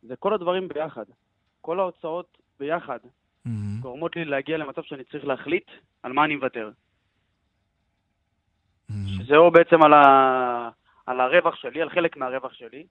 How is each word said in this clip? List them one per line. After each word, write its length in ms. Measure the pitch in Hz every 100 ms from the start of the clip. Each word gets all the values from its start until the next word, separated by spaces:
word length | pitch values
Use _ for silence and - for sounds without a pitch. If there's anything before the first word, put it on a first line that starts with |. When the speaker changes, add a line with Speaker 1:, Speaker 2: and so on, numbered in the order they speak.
Speaker 1:
זה 140 | 117 123
כל 140 | 196
הדברים 340 | 208 175 180 185
ביחד. 360 | 147 156 123 107 _ _ _ _ _
כל 180 | - 175
ההוצאות 460 | 190 - 165 165 180 _ _ _
ביחד 400 | 139 170 151 120 123 _ _ _ 123
Speaker 2:
מהמם. 360 | 110 104 104
Speaker 1:
גורמות 340 | 127 127 165 170
לי 100 | 160
להגיע 320 | 139 135 160
למצב 240 | 143 135
שאני 200 | 156 139 127
צריך 140 | 147 139
להחליט 380 | 131 - 175 _ - _ _
על 100 | 123
מה 120 | 131 151
אני 100 | 147
מוותר. 340 | 131 120 107 - _ _ _ _ _ _ _ _ _ _ _ _ _ _ _ _ _ _ _ _ _
Speaker 2:
מהמם. 180 | 104 98
Speaker 1:
שזה 280 | 95 110 147
או 140 | 170
בעצם 320 | 165 170 165
על 100 | 151
ה-, 760 | 147 139 135 135 127 127 120 117 - _ _ -
על 140 | 127
הרווח 340 | 127 165 175 -
שלי, 260 | 131 131
על 80 | 156
חלק 280 | 175 170 151
מהרווח 360 | 131 131 127
שלי 300 | - 117 123 175